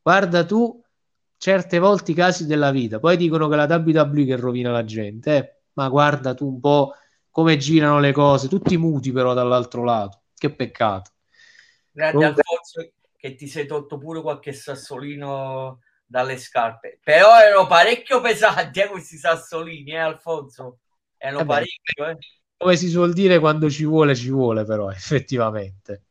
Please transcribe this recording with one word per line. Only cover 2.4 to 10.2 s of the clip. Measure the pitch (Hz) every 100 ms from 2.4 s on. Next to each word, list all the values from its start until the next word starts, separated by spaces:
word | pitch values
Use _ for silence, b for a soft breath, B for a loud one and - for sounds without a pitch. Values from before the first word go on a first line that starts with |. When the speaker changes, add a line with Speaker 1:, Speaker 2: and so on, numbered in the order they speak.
| 156
Speaker 1:
della | 151 143
vita. | 135 117 110
Poi | 160 180
dicono | 170 160 156
che | 151
è | 147
la | 170
W | 160
W | 160 147 147
E | 135
che | 127
rovina | 123 123 123
la | 120 110
gente, | 110 104 107 147 147
eh. | - _ _
Ma | - 135
guarda | 139 147 143 131
tu | 131 143
un | 127
po' | 143 147 135 B B B _
come | - 165 151
girano | 135 160 147 147
le | 143
cose, | 139 143 135 131
tutti | 196 - 175
muti | 165 147 127
però | 127 127
dall'altro | 123 123 123 120 123
lato. | 120 117 98 -